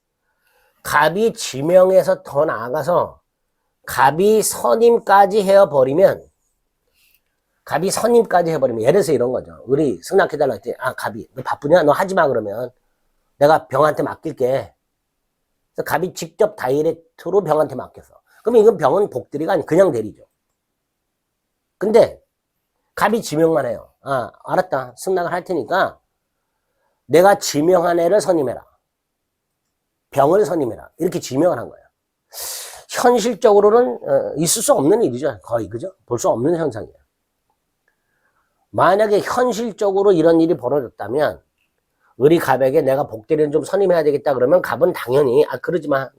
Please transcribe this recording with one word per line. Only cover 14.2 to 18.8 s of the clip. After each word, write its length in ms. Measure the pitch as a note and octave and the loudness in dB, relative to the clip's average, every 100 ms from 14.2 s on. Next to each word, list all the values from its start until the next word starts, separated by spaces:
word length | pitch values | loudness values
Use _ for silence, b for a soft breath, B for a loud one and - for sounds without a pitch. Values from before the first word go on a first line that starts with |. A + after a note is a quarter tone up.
| D#3+ C#3 B2 C3+ G#2 _ _ _ _ _ _ _ _ _ _ - | -12 -4 -2 -4 -6 _ _ _ _ _ _ _ _ _ _ -10
그래서 100 | - | -4
갑이 300 | D3+ F3 - | -4 -4 -8
직접 400 | E3+ - G#3+ - | -10 -2 -4 -2
다이렉트로 880 | B2+ C#3+ D#3+ - _ - - G3+ | -4 -2 -2 -4 _ -16 -4 -2
병한테 320 | D#3 D3+ C#3+ B2+ | 0 0 -2 -6
맡겼어. 360 | G2 - - _ _ b | -16 -20 -20 _ _ b
그러면 220 | G#3+ A#3+ | 0 4
이건 140 | G#3+ | 4
병은 340 | G3+ | 4